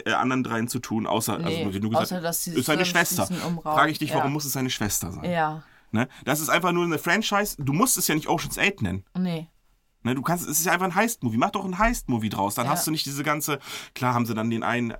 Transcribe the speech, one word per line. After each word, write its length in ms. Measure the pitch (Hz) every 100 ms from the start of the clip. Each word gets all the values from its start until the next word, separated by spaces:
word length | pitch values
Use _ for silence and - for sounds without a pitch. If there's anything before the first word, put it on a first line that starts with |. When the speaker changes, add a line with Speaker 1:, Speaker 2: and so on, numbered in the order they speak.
| -
Speaker 1:
äh, 80 |
anderen 300 | 98 123 131
dreien 260 | 120 113 110
zu 100 | 123
tun, 260 | - 110 104
außer, 320 | 107 117 101
Speaker 2:
Nee, 40 | 165 160 101
Speaker 1:
also 80 |
wie 60 | 95
du 80 | 107
gesagt 160 | 117 190
Speaker 2:
außer 160 | 180
dass 240 | 165 165 -
sie 60 |
Speaker 1:
ist 120 | 147 127
seine 180 | 156 180
Speaker 2:
zusammen 200 | 175 170
Speaker 1:
Schwester. 200 | 180 98
Speaker 2:
diesen 160 | 180
Umraum, 320 | 160 170 151 151
Speaker 1:
Frag 140 | 151
ich 100 | 151
dich, 120 | 143
Speaker 2:
ja. 60 | 156
Speaker 1:
warum 140 | 139
muss 140 | 151 143
es 80 |
seine 160 | 135 131
Schwester 420 | - 104 - 87
sein? 180 | 90 175
Speaker 2:
Ja. 340 | 170 156 156 - - _
Speaker 1:
Ne? 160 | 110 120 -
Das 160 | - 156
ist 80 | 156
einfach 220 | 160 175
nur 140 | 175 175
eine 120 | 151
Franchise, 600 | 180 185 220 202 208 -
du 140 | 135
musst 240 | 147 262 -
es 100 | -
ja 80 | 156
nicht 140 | -
Ocean's 280 | 156 - -
Eight 240 | 196 202
nennen. 220 | 95 95 - 180
Speaker 2:
Nee. 320 | 180 165 165 _ _ _ _ _
Speaker 1:
Ne, 120 | - 143
du 60 |
kannst, 260 | - 175 -
es 120 | 151
ist 60 | 170
ja 60 |
einfach 140 | 175 185
ein 100 | 170
Heist-Movie. 420 | 233 - 123 110
Mach 120 | 180
doch 160 | 208 190
ein 140 | 180
Heist-Movie 500 | 226 233 - 120 107
draus. 260 | 98 101 113
Dann 100 | 123
Speaker 2:
Ja. 40 |
Speaker 1:
hast 140 | 165 165
du 40 |
nicht 140 | 156 139
diese 180 | 139
ganze, 360 | 147 151 147 143 - - -
klar 200 | - 127
haben 120 | 120 117
sie 80 | 110
dann 140 | 113
den 140 | 113
einen 300 | 101 120 117